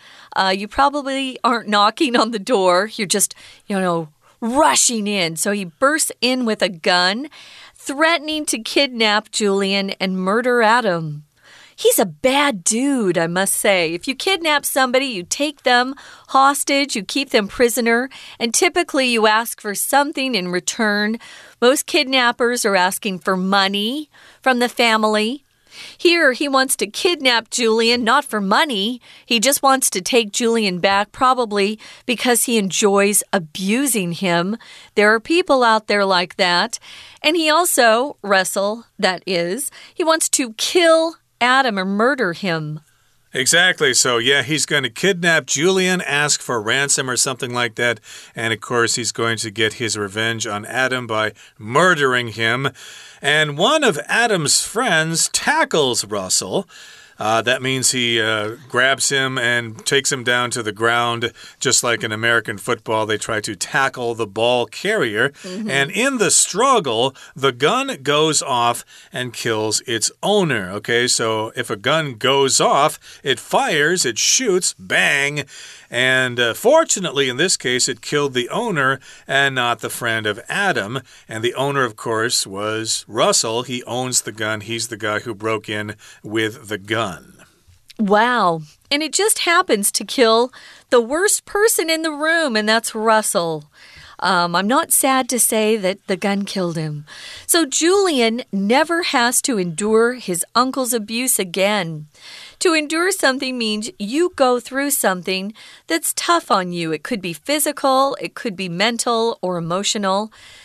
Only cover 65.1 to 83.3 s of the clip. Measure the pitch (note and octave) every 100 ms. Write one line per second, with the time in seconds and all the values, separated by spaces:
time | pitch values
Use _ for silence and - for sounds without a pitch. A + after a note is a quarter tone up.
65.1 | G#2 C3 - F#3+ F#3 A3 C#3 C#3 F#3+ C4
66.1 | C4 G3 - - F3+ C4 B3 C3 A2+ C3
67.1 | - - - C3+ A#2+ D3 A#3+ C4+ G3+ C3+
68.1 | D3 D#3+ D3+ D3 B2 A#2+ A#2+ - - -
69.1 | B2+ B2 A2+ B2 A2 A2 G#2 - A2+ -
70.1 | - F3 G#3 F3 A#2+ F2+ G2+ - A#2+ B2
71.1 | - A2+ A2 A2 - A#2+ A2 A#2+ D#3 D3+
72.1 | A2+ B2+ C#3 C3+ - A3 F3+ D3+ - -
73.1 | - C#3+ B2+ - G3 C4 E3 D3 F3+ C3
74.1 | G#2+ - - B3+ F#3 - - F#2 D3+ F3+
75.1 | C#3+ C#3+ D3 C3 - - - - A#2+ B2+
76.1 | C3 B2+ A#2+ A#2+ G#2+ A3 D#4 D#4+ G#3+ E3+
77.1 | C3+ C3+ B2 F3+ - C3 B2 C3 C3 -
78.1 | D3 C#3+ B2+ A#2+ E3 A#3+ E3 C3 C3+ -
79.1 | - - C#3 C#3 C3 A#2+ A#2 B2 - A#2+
80.1 | A2+ G#2+ G#2 - D#3+ G3+ C3+ G2+ C3 -
81.1 | - - A2 A#2 C3 C3+ C#3 B2 G#2+ A#2+
82.1 | A2 A#2 A#2 - G2 G#2+ A2 A2 - -
83.1 | G#2+ F3